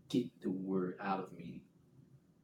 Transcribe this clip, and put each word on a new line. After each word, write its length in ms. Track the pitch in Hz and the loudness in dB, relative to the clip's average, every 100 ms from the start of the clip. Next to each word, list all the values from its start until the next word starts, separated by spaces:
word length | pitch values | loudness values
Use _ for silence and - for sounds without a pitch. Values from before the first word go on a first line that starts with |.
| - | 0
get 320 | 123 - - | 2 2 -2
the 100 | - | -2
word 460 | 95 95 95 90 - | 0 2 2 2 -2
out 200 | 98 95 | 0 0
of 120 | - | -2
me 300 | 82 87 - - - - - - - - - | -8 -10 -10 -14 -20 -20 -20 -20 -20 -20 -20